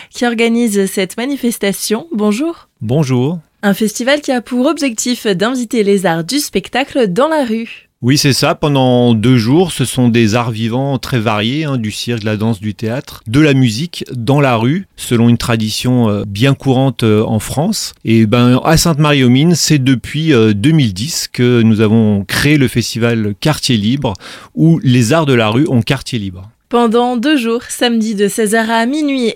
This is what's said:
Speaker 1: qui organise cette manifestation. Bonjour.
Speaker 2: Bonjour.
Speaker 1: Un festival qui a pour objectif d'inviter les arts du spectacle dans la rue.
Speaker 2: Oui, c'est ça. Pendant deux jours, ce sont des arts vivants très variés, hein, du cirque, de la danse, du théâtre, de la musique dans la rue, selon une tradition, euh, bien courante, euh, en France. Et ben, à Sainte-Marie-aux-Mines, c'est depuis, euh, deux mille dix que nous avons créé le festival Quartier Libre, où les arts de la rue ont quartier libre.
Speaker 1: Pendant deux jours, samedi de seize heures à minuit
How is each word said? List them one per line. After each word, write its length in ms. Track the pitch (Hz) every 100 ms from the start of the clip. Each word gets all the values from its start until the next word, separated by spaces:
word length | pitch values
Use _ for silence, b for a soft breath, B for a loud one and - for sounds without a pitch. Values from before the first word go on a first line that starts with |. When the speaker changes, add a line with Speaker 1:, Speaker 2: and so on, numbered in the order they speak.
| B
Speaker 1:
qui 160 | - 240
organise 640 | 226 233 233 233 202 190
cette 300 | - 185 -
manifestation. 920 | 254 269 240 - 202 190 - 214 339
Bonjour. 560 | 226 214 208 330 - _ _
Speaker 2:
Bonjour. 560 | 110 147 131 123 131 175 - _
Speaker 1:
Un 140 | 202 196
festival 460 | 214 - 247 294
qui 100 | 294
a 100 | 247
pour 240 | - 247 277
objectif 600 | 320 277 220 247 240 220
d'inviter 560 | 180 220 254 233 240
les 240 | 196 202 180
arts 160 | 165
du 160 | 165 285
spectacle 680 | - 196 - 240 277 285 214
dans 180 | 175 302
la 180 | 311 240
rue. 440 | 226 233 - _ _
Speaker 2:
Oui, 160 | 120 139
c'est 160 | 143
ça. 200 | - 151
Pendant 600 | 170 151 139 127 123 120
deux 240 | 110 120 127
jours, 340 | 110 156 175
ce 140 | - 123
sont 240 | - 123
des 260 | 117 110 120
arts 160 | 120
vivants 460 | 107 113 123 139 131
très 220 | - 127
variés, 440 | 110 107 110 147
hein, 140 | 151 131
du 120 | 107
cirque, 300 | - 117 120
de 60 | 107
la 100 | 107
danse, 240 | 110 98
du 160 | 107 98
théâtre, 480 | 110 131 - - 110
de 120 | 127
la 140 | 143
musique 500 | 135 127 107 175 - -
dans 300 | 123 113 143
la 160 | 135 113
rue, 300 | 120 180 - -
selon 320 | - 117 120
une 80 | 117
tradition, 720 | - 113 110 - 127 123 110
euh, 140 | 101 104
bien 260 | 98 135
courante, 500 | 135 135 127 135 -
euh, 200 | 110 107
en 160 | - 110
France. 540 | - - 185 208 - -
Et 220 | - 113 110
ben, 340 | 120 123 127 -
à 100 | 160
Sainte-Marie-aux-Mines, 800 | 175 147 151 143 123 131 165 170
c'est 260 | - 151
depuis, 520 | 127 123 - 147 160
euh, 180 | 123 110
deux 200 | 104 131
mille 220 | 160 117
dix 360 | 92 147 - -
que 300 | - 123 120
nous 180 | 113 107
avons 460 | 107 113 107 101 95
créé 320 | - 143 151
le 100 | 123
festival 680 | 123 - 113 117 113 104 104
Quartier 380 | 151 151 - 117
Libre, 340 | 104 143 131 95 B B B
où 280 | - 156 165
les 300 | 131 123 113
arts 120 | 160 147
de 80 |
la 140 | 120 110
rue 220 | 117 160
ont 120 | 123
quartier 380 | - 135 - 120
libre. 320 | 98 90 98 _ _
Speaker 1:
Pendant 480 | 240 233 233 247 247
deux 220 | 269 294
jours, 240 | 226 233 -
samedi 460 | - 247 226 220 202
de 120 | 202
seize 260 | 233 214
heures 160 | 226 220
à 160 | 233 233
minuit 460 | 302 294 269 226